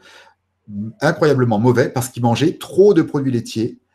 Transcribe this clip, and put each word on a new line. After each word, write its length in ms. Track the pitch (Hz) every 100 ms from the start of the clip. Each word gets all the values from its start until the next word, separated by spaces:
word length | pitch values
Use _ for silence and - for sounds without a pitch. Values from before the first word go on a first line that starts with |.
| - - - _ _ _ - 101 110 -
incroyablement 600 | 151 170 151 127 120 104
mauvais, 300 | 123 120 147
parce 200 | 127 120
qu'il 140 | -
mangeait 340 | 120 117 156 -
trop 360 | - 175 202
de 80 | 165
produits 300 | - 147 131
laitiers, 480 | 120 110 110 113 - _